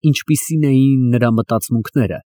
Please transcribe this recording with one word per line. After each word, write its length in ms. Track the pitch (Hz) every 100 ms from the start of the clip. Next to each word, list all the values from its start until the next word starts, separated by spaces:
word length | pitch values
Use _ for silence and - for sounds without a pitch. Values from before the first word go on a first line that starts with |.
ինչպիսին 600 | 156 139 - 156 - 160 147
էին 440 | 131 135 135 123
նրա 200 | 120 120
մտածմունքները 880 | 113 104 113 - 117 107 147 104 78